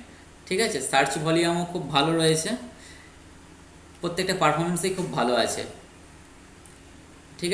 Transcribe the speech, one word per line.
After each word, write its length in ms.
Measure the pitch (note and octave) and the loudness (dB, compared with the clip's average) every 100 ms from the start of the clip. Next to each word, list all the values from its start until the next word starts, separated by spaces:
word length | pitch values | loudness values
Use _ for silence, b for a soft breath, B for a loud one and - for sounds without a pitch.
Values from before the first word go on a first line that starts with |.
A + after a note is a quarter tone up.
| - B B - - | -14 B B -16 -4
ঠিক 120 | F#3 A3 | 0 0
আছে? 120 | C#3 - | 0 0
সার্চ 200 | C#3 C#3 F3 D#3 | 2 2 0 2
ভলিউমও 380 | E3 E3+ E3+ F3 | 2 2 0 -2
খুব 120 | F3+ C#3+ D#3+ | -6 -2 2
ভালো 160 | D#3+ E3 | 2 4
রয়েছে, 280 | D#3+ D#3+ G3+ A#3+ - - B B B B - - - - - - - - | 4 4 0 -4 -8 -18 B B B B -20 -20 -20 -20 -20 -20 -20 -8
প্রত্যেকটা 340 | E3+ E3+ F#3 F#3 | -6 -4 -2 2
পারফরমেন্সই 480 | D3+ D3+ E3+ F3 F#3+ - | 2 2 0 0 -2 -2
খুব 100 | D#3+ D3 | -4 0
ভালো 160 | A#2+ A#2+ A2 | 2 2 0
আছে, 180 | - - - - - - - - - - - - - - - - - - - | -2 -8 -12 -20 -20 -20 -20 -20 -20 -20 -20 -20 -20 -20 -20 -20 -20 -20 -8
ঠিক 120 | F3 | -2